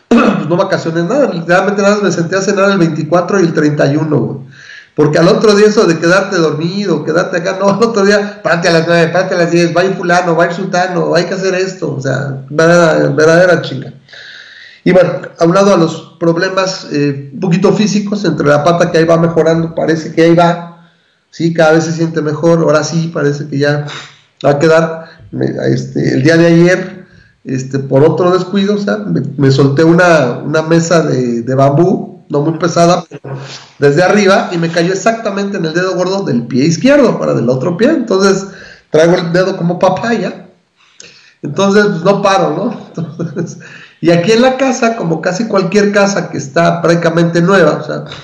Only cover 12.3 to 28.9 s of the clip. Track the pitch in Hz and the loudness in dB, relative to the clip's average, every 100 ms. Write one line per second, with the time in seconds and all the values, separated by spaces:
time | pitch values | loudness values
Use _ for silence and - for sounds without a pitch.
12.3 | 135 - 147 160 175 165 151 147 143 156 | -10 -6 0 4 4 4 2 0 2 4
13.3 | 165 180 165 - 131 - - _ - - | 4 4 2 -2 -10 -12 -18 _ -20 -20
14.3 | - - - - - 175 185 170 - - | -20 -20 -20 -20 -6 2 4 4 0 -10
15.3 | - 170 190 202 185 160 - - _ 170 | -2 2 4 4 4 0 -2 -16 _ -2
16.3 | 170 185 190 185 - - 147 143 135 - | 0 -2 -2 -2 -4 -6 -4 -2 -4 -10
17.3 | - 170 190 208 202 208 208 196 - 170 | -6 -2 2 2 2 0 0 -2 -4 -2
18.3 | 147 143 147 170 170 170 165 165 165 165 | -2 0 0 0 0 0 2 2 2 2
19.3 | 165 160 165 160 - - 160 156 160 165 | 2 2 0 -2 -4 -2 -2 -4 2 4
20.3 | 170 170 170 - - _ _ _ _ _ | 6 4 0 -8 -18 _ _ _ _ _
21.3 | - 165 165 156 160 156 160 165 160 147 | -6 -4 2 4 4 0 -4 -4 -2 -4
22.3 | 147 165 170 151 151 147 165 160 156 143 | -2 2 2 2 0 0 -4 -4 -2 -2
23.3 | 143 - 139 143 147 147 - - - _ | -2 -6 -2 -2 -2 -6 -12 -18 -20 _
24.3 | _ 143 143 165 160 160 - - - - | _ 0 2 4 4 2 -6 -14 -20 -14
25.3 | 127 131 120 127 135 135 139 143 131 139 | -6 -6 -4 -2 -2 -4 -4 -2 0 2
26.3 | 165 170 170 175 180 - - - - _ | 4 4 6 4 2 -4 -12 -20 -20 _
27.3 | _ 135 131 - 139 135 135 156 160 180 | _ -8 -8 -6 -6 0 2 2 2 0
28.3 | 185 180 202 196 208 - | 0 0 -2 0 -2 -2